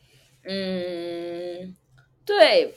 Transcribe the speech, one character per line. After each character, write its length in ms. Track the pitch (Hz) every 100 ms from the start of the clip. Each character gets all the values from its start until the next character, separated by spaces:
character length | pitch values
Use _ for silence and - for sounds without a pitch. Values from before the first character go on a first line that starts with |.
| _ _ _ _
嗯， 1300 | - 196 190 185 180 170 170 170 170 170 180 175 185 185 _ _ _ _ -
对， 480 | 415 294 190 -